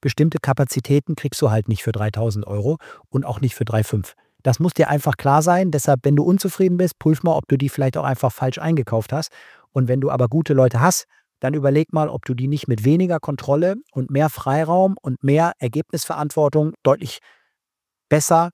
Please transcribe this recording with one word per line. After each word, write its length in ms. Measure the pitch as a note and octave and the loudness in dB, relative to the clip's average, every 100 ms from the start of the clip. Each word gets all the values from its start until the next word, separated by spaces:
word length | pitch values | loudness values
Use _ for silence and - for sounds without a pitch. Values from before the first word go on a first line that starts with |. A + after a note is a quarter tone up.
Bestimmte 380 | C#3+ - D#3 - | -4 2 0 0
Kapazitäten 720 | - C3+ C3+ - - C#3 - | -2 0 0 -2 0 0 0
kriegst 260 | D#3 C#3+ - | -6 -6 -2
du 80 | C#3+ | 0
halt 180 | G#2+ G#2 | 0 0
nicht 160 | A2 | -4
für 80 | - | -4
dreitausend 540 | G#2 G#2+ G#2+ A2+ G#2 G#2 | -4 -4 -2 -4 -4 -6
Euro 320 | G#2 G#2 D#3 - - _ | -4 -2 -4 -8 -20 _
und 160 | - | -4
auch 160 | - A#2 | -4 -4
nicht 140 | C3 | -4
für 100 | - | -4
drei 200 | A2+ A#2 | -2 -2
fünf. 300 | A2 G#2+ F#2 - _ _ | 0 -2 -6 -12 _ _
Das 180 | - A#2 | -2 0
muss 120 | E3+ | 0
dir 160 | - D#3 | 0 0
einfach 280 | D3 D3 C#3 | 0 0 -2
klar 260 | C#3 C#3+ | 2 2
sein. 280 | D#3+ F3+ F#3+ | 4 2 2
Deshalb, 300 | D3+ - C3+ | 0 2 2
wenn 120 | C#3 C#3+ | 4 2
du 60 | |
unzufrieden 540 | D#3+ F#3+ G3 - F#3+ F3 | 4 2 0 0 0 2
bist, 220 | F3+ - | 0 0
prüf 240 | - D#3 | 0 2
mal, 140 | E3+ D#3 | 2 -2
ob 120 | - | 0
du 80 | C#3 | 0
die 120 | C#3 | 0
vielleicht 280 | - C3+ C#3+ | 0 -2 0
auch 80 | |
einfach 280 | C#3 C3 B2+ | -2 0 -2
falsch 260 | - C3 B2 | -2 -6 -4
eingekauft 540 | D#3+ E3 A#2+ A2+ A2 | -2 -2 0 -2 -2
hast. 180 | C#3 D#3+ - - - _ | -6 -6 -12 -20 -20 _
Und 160 | - B2+ | -2 0
wenn 120 | C3 | 0
du 100 | C3+ | 0
aber 180 | C3 A#2+ | 0 0
gute 260 | C#3 D#3+ | 0 0
Leute 260 | C#3 B2+ A#2+ | 4 4 4
hast, 240 | D3+ F#3 - _ _ _ | 2 2 -6 _ _ _
dann 140 | C3 | -4
überleg 380 | D3+ C#3 C#3 D#3+ | 0 2 2 0
mal, 160 | D#3+ D3+ | -2 -2
ob 160 | C#3 | -4
du 100 | - | -6
die 140 | B2+ C3 | -4 -2
nicht 200 | D3 - | -4 -2
mit 160 | A2+ | 0
weniger 360 | A2 E3 F#3 E3 | 2 2 2 -2
Kontrolle 560 | - C#3+ - C#3+ F3 G#3 - | -4 -8 0 0 2 -2 -8
und 180 | - C3 | -8 -4
mehr 180 | C#3 D3+ | 0 0
Freiraum 680 | - - C#3+ D#3+ F3 F#3+ G3 | -2 -2 -2 2 2 2 0
und 220 | - B2+ | -6 -4
mehr 300 | C3+ D3 E3+ - | 2 2 2 0
Ergebnisverantwortung 1120 | B2 - - E3 - - D3+ - D3 D#3 D3+ - | -6 -4 -6 -6 -6 -6 -4 0 2 2 0 0
deutlich 360 | - C#3 B2+ - _ _ _ _ _ _ _ _ _ | 2 2 -2 -14 _ _ _ _ _ _ _ _ _
besser 420 | D3+ - E3 E3+ | 0 2 2 2